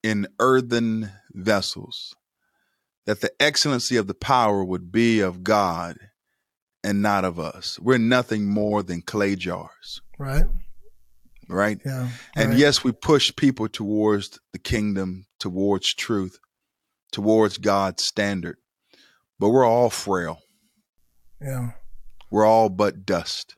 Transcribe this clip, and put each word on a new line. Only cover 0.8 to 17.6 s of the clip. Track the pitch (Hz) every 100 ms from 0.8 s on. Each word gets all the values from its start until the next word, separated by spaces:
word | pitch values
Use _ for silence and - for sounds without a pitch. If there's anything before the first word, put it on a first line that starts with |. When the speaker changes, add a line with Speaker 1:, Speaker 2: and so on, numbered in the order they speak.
| 117 110 104 98 _
Speaker 1:
vessels, | 98 95 101 - - - - - - _ _ _ _ _ _ _ _ -
that | 104
the | - -
excellency | 147 147 151 127 - 120
of | 98
the |
power | - - 131 110 101
would | 92 90 87
be | 98 117 110
of | 95 90
God | 92 107 95 85 85 82 - _ _ _ _ _ _ _
and | 101 101
not | 104 101
of | 92 85
us. | 80 92 - -
We're | 104 127
nothing | 113 127 123 110
more | 101 104 104 104
than | 92 87
clay | - 107 98 98
jars. | 87 87 - - - - - -
Speaker 2:
Right. | 135 139 - - - - - - _ - _ - -
Speaker 1:
Right? | 90 104 104
Speaker 2:
Yeah, | 139 131 127 120 - -
Speaker 1:
And | 110
Speaker 2:
right. | 117
Speaker 1:
yes, | 147 139
we | 131
push | 113 - 147 -
people | - 139 131 110
towards | - 104 107 107 104 98 - _
the | -
kingdom, | - 113 104 95 95 92 98 _
towards | 98 90 98 98 -
truth, | - - 107 92 - _ _ _ _ _ _ _
towards | - 104 110 107
God's | 95